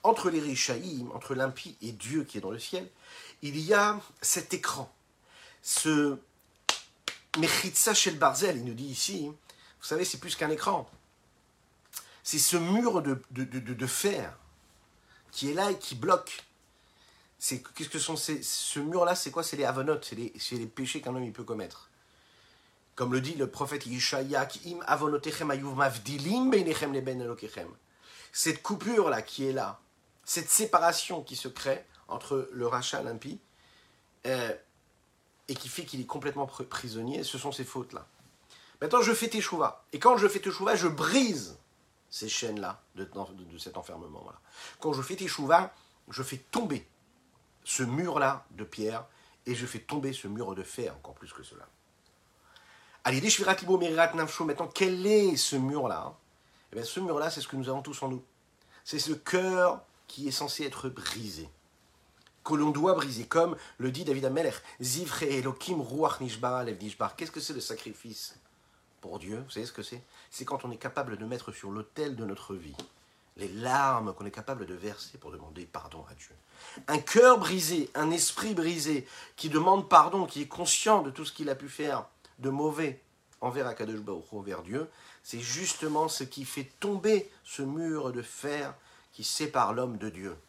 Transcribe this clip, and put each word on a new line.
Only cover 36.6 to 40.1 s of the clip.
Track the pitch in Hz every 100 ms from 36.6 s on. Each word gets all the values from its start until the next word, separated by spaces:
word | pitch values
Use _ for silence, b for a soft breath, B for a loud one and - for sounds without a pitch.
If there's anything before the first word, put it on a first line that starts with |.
prisonnier, | - - 123 110 117 143
ce | 143 131
sont | 143
ces | 135
fautes-là. | 123 131 123 - - _ - _ _ B B B
Maintenant, | 151 247
je | 220
fais | 226 226
teshuva. | 220 - 170 139 - _
Et | 151
quand | 233